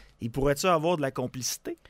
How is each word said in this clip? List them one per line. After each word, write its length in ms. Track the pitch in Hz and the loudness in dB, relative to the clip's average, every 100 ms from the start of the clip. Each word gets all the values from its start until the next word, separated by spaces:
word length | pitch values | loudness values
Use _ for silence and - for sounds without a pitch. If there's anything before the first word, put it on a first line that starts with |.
| - _ | -20 _
Ils 80 | 120 | -6
pourraient-tu 360 | 131 139 143 190 | 0 0 2 2
avoir 300 | 165 160 175 | 4 2 0
de 40 | |
la 100 | 135 | 0
complicité ? 640 | 127 127 131 123 - - 339 - | -2 -4 -4 -6 -6 -10 -12 -16